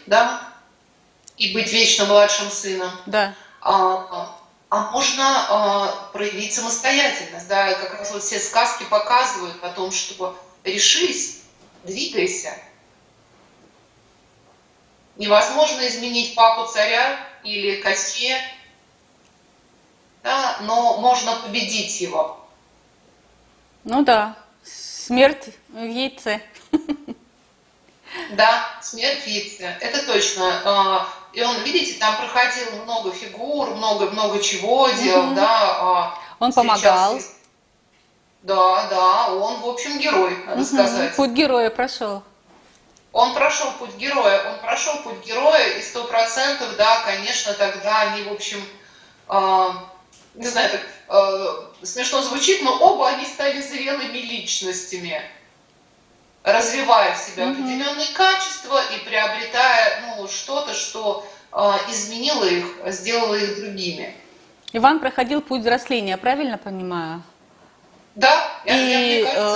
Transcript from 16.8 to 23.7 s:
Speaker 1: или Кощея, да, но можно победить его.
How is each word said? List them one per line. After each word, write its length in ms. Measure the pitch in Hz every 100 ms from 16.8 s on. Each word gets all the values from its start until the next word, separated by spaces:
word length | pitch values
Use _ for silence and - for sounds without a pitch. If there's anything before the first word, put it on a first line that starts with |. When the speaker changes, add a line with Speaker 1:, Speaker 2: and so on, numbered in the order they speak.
| 214 233 262 277 - -
Speaker 1:
или 340 | 208 208 202 202
Кощея, 600 | 196 190 - - 247 262 262 - - _ _ _ _ _ _ _ _ _ _ _ _ _ _ _
да, 340 | - 262 254 -
но 360 | 214 233 240 214
можно 380 | 240 247 - 226
победить 640 | 220 220 196 214 185 -
его. 400 | 180 156 156 - - _ _ _ _ _ _ _ _ _ _ _ _